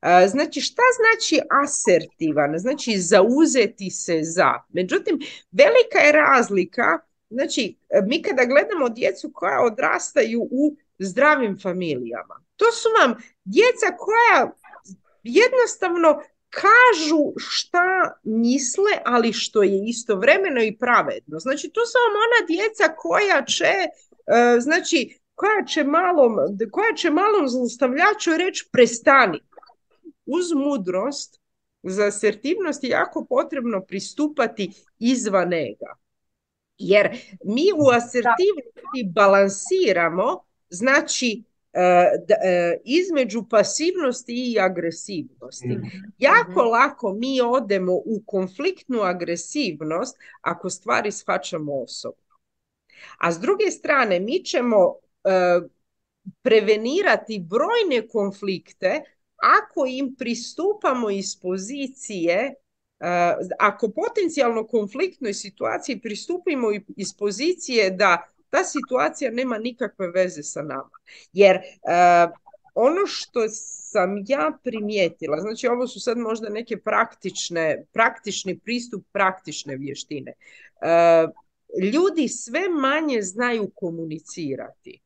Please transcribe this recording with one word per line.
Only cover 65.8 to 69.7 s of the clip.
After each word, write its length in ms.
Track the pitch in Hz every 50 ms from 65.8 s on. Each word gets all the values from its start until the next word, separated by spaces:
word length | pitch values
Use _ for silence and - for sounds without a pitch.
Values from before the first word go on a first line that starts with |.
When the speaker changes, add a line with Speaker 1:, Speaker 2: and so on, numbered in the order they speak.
| - - 254 196
Speaker 1:
pristupimo 720 | _ 226 208 202 - - 339 359 - 370 311 262 240 214 208
i-, 120 | 202 - _ - -
iz 160 | 190 - - _
pozicije 720 | 202 202 196 202 277 339 359 359 - - 254 226 208 190
da 360 | 190 180 208 190 175 - - _ _ _ _ _
ta 140 | - 311 370
situacija 680 | 359 - 294 - - 247 254 269 320 320 - 285 240
nema 260 | 220 240 262 254 240 208
nikakve 500 | 220 247